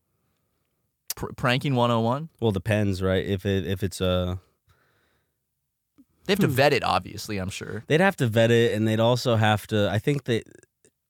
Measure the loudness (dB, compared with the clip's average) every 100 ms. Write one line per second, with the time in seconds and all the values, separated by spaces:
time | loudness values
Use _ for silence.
0 | _ _ _ _ _ _ _ _ _ _
1 | -16 -12 -10 -4 -2 0 0 0 2 2
2 | 0 -2 -8 -4 -2 -2 0 0 0 0
3 | 0 0 0 -4 -2 -2 -2 -4 -4 -2
4 | -2 0 -2 -6 _ _ _ _ _ _
5 | _ _ _ _ _ _ _ _ _ _
6 | _ _ -2 2 2 4 4 2 0 -2
7 | -4 -12 -8 -6 -6 -8 -10 -8 -2 2
8 | 2 2 0 4 4 4 4 2 0 2
9 | 2 2 0 2 2 2 0 0 0 0
10 | 0 -2 -2 -4 -6 -20 -20 _ _ _